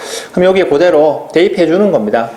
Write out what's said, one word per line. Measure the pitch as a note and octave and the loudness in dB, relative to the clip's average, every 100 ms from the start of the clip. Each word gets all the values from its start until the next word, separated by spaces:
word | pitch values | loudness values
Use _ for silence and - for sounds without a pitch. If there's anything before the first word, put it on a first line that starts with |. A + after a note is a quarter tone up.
| - - - | -14 -14 -8
그럼 | - F3+ | 0 2
여기에 | F#3+ F3 | 2 0
그대로 | C#3+ F3 D#3 D#3 B2+ - | 2 2 4 2 -2 -4
대입해 | D#3+ F#3+ F#3+ E3 | 0 0 2 0
주는 | F3 G#3 | 2 2
겁니다. | D3+ G#2+ A2+ A2+ | 0 0 -2 -4